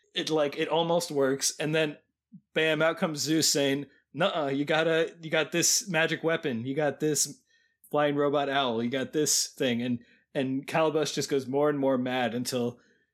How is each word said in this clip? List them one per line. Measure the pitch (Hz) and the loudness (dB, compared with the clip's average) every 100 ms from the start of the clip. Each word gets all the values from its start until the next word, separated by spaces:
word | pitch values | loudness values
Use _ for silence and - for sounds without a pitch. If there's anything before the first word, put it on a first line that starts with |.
| _ | _
it, | 185 151 | -6 -2
like, | 156 147 151 | 0 0 -2
it | 156 | -2
almost | 156 165 170 - | 0 2 0 0
works. | 143 135 139 - - | 0 2 2 -2 -2
And | 151 | -2
then, | 156 156 147 _ _ _ - _ | 0 0 -4 _ _ _ -20 _
bam, | 160 160 156 | 0 2 4
out | 160 165 | 2 2
comes | 180 147 | -2 -2
Zeus | 131 160 139 | 0 2 2
saying, | 151 139 143 143 _ _ | 2 2 0 -4 _ _
"Nuh-uh, | 170 190 170 139 | -2 0 0 -2
you | 139 | -2
gotta, | 147 156 165 160 165 170 | 0 2 2 2 0 -4
you | 160 | -2
got | 160 151 | 0 0
this | 170 156 - 208 | 0 2 0 0
magic | 160 165 151 | 0 0 0
weapon. | 160 160 151 113 | -2 0 -2 -4
You | 127 139 | -4 0
got | 147 139 | -2 0
this | 151 143 147 - _ _ _ _ - | -2 0 -2 -6 _ _ _ _ -4
flying | 147 147 143 | 0 0 2
robot | 143 143 139 | 2 2 0
owl. | 139 131 113 | 0 0 0
You | 120 | -2
got | 135 127 | -2 -2
this | 156 151 - - | -2 0 0 -2
thing." | - 131 117 | -2 -2 0
And, | 123 120 - _ _ 151 | -2 -4 -8 _ _ -4
and | 131 135 147 | -2 -4 -2
Calibos | 160 160 151 143 | 0 2 2 -2
just | - - | -4 -2
goes | 139 120 | -2 0
more | 139 151 | 0 2
and | 143 | 2
more | 135 127 | 0 0
mad | 127 127 120 120 | 0 -2 -2 -2
until | - 127 120 120 _ _ _ | -4 -2 -4 -6 _ _ _